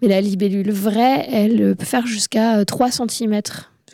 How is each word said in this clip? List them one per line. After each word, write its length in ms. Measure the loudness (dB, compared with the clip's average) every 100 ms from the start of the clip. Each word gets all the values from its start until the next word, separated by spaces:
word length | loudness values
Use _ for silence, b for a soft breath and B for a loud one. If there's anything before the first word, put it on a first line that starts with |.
mais 60 | 2
la 140 | 2
libellule 480 | 0 0 0 0 -2
vraie, 560 | -2 0 2 2 2 0
elle, 300 | 0 2 4
euh, 140 | 2 0
peut 100 | -2
faire 200 | -2 -2
jusqu'à, 540 | -4 -2 0 2 2
euh, 40 |
trois 280 | 0 0 0
centimètres. 800 | -2 -4 -4 -2 -2 -4 -12 -18 _ _